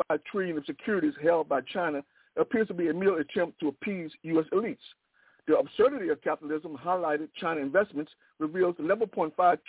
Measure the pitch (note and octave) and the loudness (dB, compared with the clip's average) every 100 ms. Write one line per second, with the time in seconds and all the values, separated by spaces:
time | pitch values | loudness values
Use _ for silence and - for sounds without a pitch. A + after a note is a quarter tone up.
0 | - D3+ - G3+ F3+ D#3 C#3+ C#3 - G3 | -2 -2 -2 -4 -4 -4 -8 -8 -2 0
1 | D#3 C#3+ D#3 E3+ D3+ C#3 B2+ G3 E3+ C#3+ | 0 0 2 2 2 -2 -2 -4 -4 -4
2 | - _ _ - D#3+ A3+ G#3+ F3 E3 E3+ | -8 _ _ -2 0 0 0 -2 -2 2
3 | G3 E3 C#3+ G3+ F3 - D3 - G#3+ F#3+ | 2 2 0 -2 -4 -2 -4 -4 -6 -6
4 | D#3+ - E3 D#3+ D#3 F#3+ A3 - - - | -8 -10 -2 0 2 0 -2 -6 -14 -20
5 | _ _ _ _ - C#3+ C#3+ - B3 C#4 | _ _ _ _ 2 2 2 4 4 2
6 | E3+ D3 E3+ D#3 D3 D#3 D#3+ C3+ E3 F#3 | -2 -2 -2 -4 -4 -6 -6 -8 -2 0
7 | D#3+ D3+ D#3 - F3 D#3 C#3 F3+ G#3 C#3 | 0 -2 -4 -6 -4 -2 0 2 2 -2
8 | D#3 _ _ - D#3 F3+ F3 F3 D#3 G#3 | -10 _ _ -6 -4 2 0 2 0 0
9 | A3 G#3 D#3 - F3+ D#3+ | 0 -2 -2 4 4 4